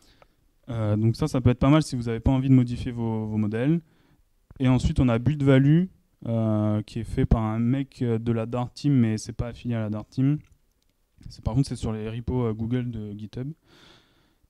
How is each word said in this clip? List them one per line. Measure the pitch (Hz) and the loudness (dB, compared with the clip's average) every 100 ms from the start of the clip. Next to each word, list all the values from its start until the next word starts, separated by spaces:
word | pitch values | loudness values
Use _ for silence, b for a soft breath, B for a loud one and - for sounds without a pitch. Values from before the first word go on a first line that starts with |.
| b b b b _ _ - | b b b b _ _ -10
Euh, | 117 107 104 | -4 -2 2
donc | 117 110 | 2 0
ça, | 156 | -2
ça | 135 | 2
peut | 123 | 2
être | 120 | 4
pas | 135 | 4
mal | 156 | 4
si | 147 123 | 2 -4
vous | |
n'avez | 117 113 | -4 -2
pas | 131 | 0
envie | 131 135 | 2 6
de | |
modifier | 131 120 120 127 | 4 4 -4 -6
vos, | 120 113 110 107 | -4 -4 -4 -2
vos | 107 | -2
modèles. | 107 110 135 170 b b b b b _ _ - | -2 0 0 0 b b b b b _ _ -2
Et | 127 | 2
ensuite, | 127 - 156 | 2 2 2
on | 131 | 2
a | 117 | 2
Build | 123 151 | 0 0
Value, | 139 131 139 160 185 - _ _ 117 | 4 6 6 4 2 -8 _ _ -4
euh, | 113 110 107 107 107 | -2 0 0 0 -2
qui | 107 117 | -4 -10
est | |
fait | 107 - 127 | -6 -2 2
par | 117 | 2
un | 110 110 | 2 -2
mec, | 117 139 135 - | 0 -2 -4 -6
euh, | 123 113 | -2 -2
de | 117 | 0
la | 113 113 | -2 -2
Dart | 123 120 | -6 -6
Team, | - 147 | -4 2
mais | 135 113 107 | 4 2 0
c'est | - | -6
pas | 110 120 | -8 -8
affilié | 117 123 117 | -8 -6 -4
à | |
la | 107 | -4
Dart | 107 - | -6 -8
Team. | - 135 147 - _ _ _ _ _ _ _ - | -2 0 0 -8 _ _ _ _ _ _ _ -20
C'est, | - | -8
par | - | -2
contre, | 135 135 | 0 -2
c'est | 127 | -4
sur | 113 | -6
les | 110 110 | -6 -8
repos, | 117 120 127 117 | -8 -4 -2 -2
euh, | |
Google | 110 113 127 120 | -2 -4 -4 -4
de | 113 107 | -8 -10
GitHub. | 104 104 123 135 160 b b b b b b b b | -12 -12 -10 -10 -12 b b b b b b b b